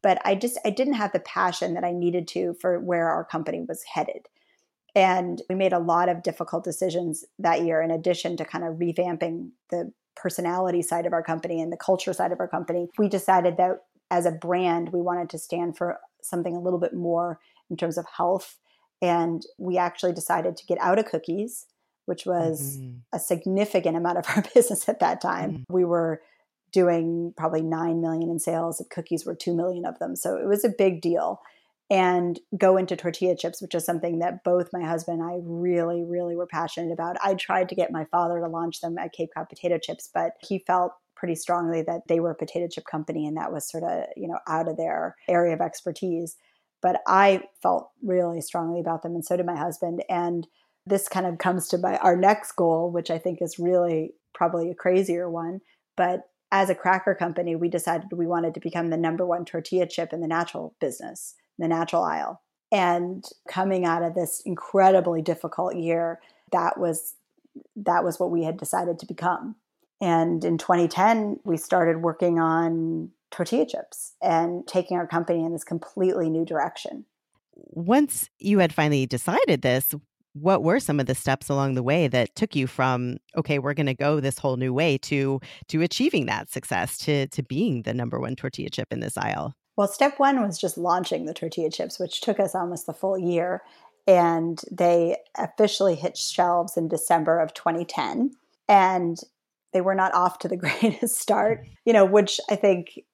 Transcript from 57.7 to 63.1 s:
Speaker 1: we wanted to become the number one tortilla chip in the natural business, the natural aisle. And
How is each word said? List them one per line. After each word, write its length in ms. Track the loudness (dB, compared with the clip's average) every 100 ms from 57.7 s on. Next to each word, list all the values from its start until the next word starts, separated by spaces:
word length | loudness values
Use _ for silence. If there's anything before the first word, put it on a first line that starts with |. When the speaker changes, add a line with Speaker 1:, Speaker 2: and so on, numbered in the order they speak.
| 0 0 -2 -2
Speaker 1:
we 160 | -4 0
wanted 260 | 0 -2 -4
to 40 |
become 300 | -6 -2 -2
the 80 | 0
number 280 | 0 0 0
one 200 | -2 -2
tortilla 420 | -8 -2 0 0
chip 240 | -2 -6
in 80 | -4
the 80 | -2
natural 480 | -2 -2 -6 -12 _
business, 540 | -6 -6 -12 -12 -16 -18 _ -6
the 120 | -2
natural 340 | 0 0 0
aisle. 380 | 0 -2 -6 -10 _ _ _
And 540 | 2 4 2 0